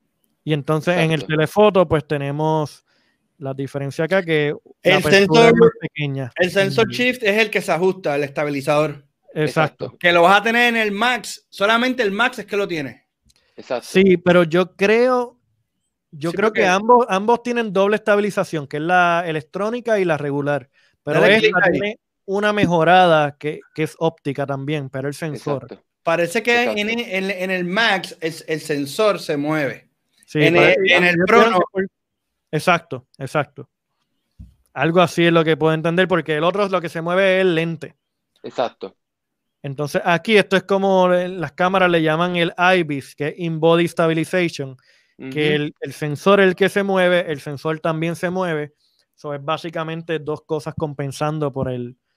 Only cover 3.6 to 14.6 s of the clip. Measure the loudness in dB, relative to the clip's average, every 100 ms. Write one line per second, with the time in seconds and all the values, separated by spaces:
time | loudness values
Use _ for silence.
3.6 | -8 -8 -8 -6 -2 -2 0 0 0 -4
4.6 | -12 _ 2 2 4 4 6 6 6 8
5.6 | 6 4 -10 -8 -6 -6 -6 -2 -2 0
6.6 | 0 2 0 0 -2 -2 0 0 0 -2
7.6 | -2 0 0 -2 -2 -2 -4 -4 -4 -4
8.6 | 0 0 0 -4 _ _ _ -4 -2 0
9.6 | -2 -2 -14 -2 2 4 6 6 4 2
10.6 | 2 0 -2 -2 -2 -2 -6 -16 _ -4
11.6 | 0 2 0 -2 -2 0 -2 -4 -8 -4
12.6 | -4 -6 -8 -12 _ _ _ _ _ -18
13.6 | -8 -8 -2 2 4 4 4 4 4 2